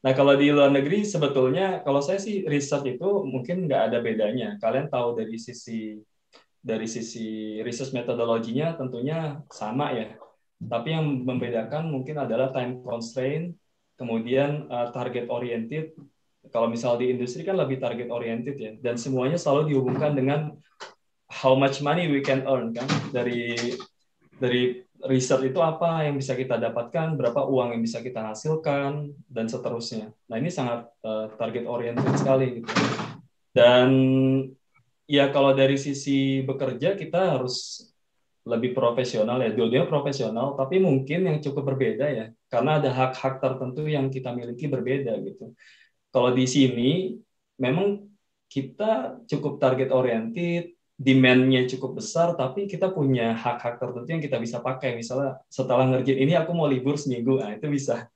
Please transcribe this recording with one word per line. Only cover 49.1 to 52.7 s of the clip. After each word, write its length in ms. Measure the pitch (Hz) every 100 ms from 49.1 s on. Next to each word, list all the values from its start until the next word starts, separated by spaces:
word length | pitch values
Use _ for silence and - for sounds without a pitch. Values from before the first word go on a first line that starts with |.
| -
cukup 320 | - 147 151 -
target 320 | 131 131 127
oriented, 840 | 131 127 113 113 120 175 170 170 _ _
demand-nya 720 | - 135 131 127 127 131 131 123
cukup 320 | - 135 -
besar, 360 | - 165 170
tapi 320 | 170 127 202
kita 240 | 202